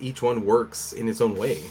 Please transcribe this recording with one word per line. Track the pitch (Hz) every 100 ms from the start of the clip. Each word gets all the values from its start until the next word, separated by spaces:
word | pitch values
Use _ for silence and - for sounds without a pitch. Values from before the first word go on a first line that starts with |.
each | 131 131
one | 123 120
works | 101 117 113 - -
in | 107 113
its | 110
own | 117 98
way. | 123 - -